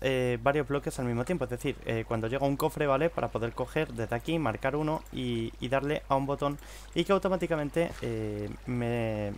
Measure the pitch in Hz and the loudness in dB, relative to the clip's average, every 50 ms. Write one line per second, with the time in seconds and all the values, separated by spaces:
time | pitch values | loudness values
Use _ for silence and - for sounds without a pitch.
0 | - 135 131 127 127 123 123 113 113 139 143 151 139 117 143 143 - 156 - - | 0 2 4 4 4 2 2 4 4 4 4 4 2 2 0 0 0 -2 -4 -2
1 | 127 120 117 117 120 - 185 151 131 117 123 - - 143 120 - - - 113 113 | -2 0 0 0 0 0 0 0 0 -2 -4 -2 -2 -2 -4 -2 -2 -2 -2 -2
2 | 113 - 117 113 110 113 127 139 139 139 139 131 151 156 - 151 151 143 135 135 | 0 0 -2 -2 0 0 0 2 2 2 2 2 0 0 0 0 2 2 4 4
3 | 160 170 - - 123 110 - 110 113 117 - - 127 - - 156 156 - 120 113 | 2 2 0 0 -2 -2 0 -2 -2 -2 -2 -4 -6 -2 0 -2 -2 -2 -2 -4
4 | 113 - 120 117 - - 165 165 151 113 107 104 - 135 131 151 156 151 156 151 | -2 -2 -2 -2 0 0 0 2 2 0 0 0 -2 0 0 0 0 0 -2 -2
5 | - - - 131 127 120 120 113 113 - - - - 120 135 139 139 143 151 - | -4 -8 -8 -4 -2 -2 0 0 -2 -4 -4 -6 -2 0 0 0 2 0 -2 -2
6 | - - 139 135 139 135 143 - 143 143 143 147 - - - - - - - 170 | 0 2 2 2 2 0 0 0 0 0 0 -2 -8 -14 -16 -16 -16 -2 0 0
7 | 175 - 196 190 185 190 190 175 175 160 165 151 147 143 - 165 170 - - - | 4 4 4 4 6 2 2 2 2 0 0 0 0 0 2 2 2 2 0 -4
8 | - 120 113 110 110 107 104 104 104 104 - - - 123 123 120 120 117 120 120 | -4 -4 -2 -2 -2 -2 -2 -4 -4 -6 -6 -8 -6 -4 -2 0 0 0 0 2
9 | 113 110 107 107 104 101 101 | 0 0 0 0 -2 -2 -4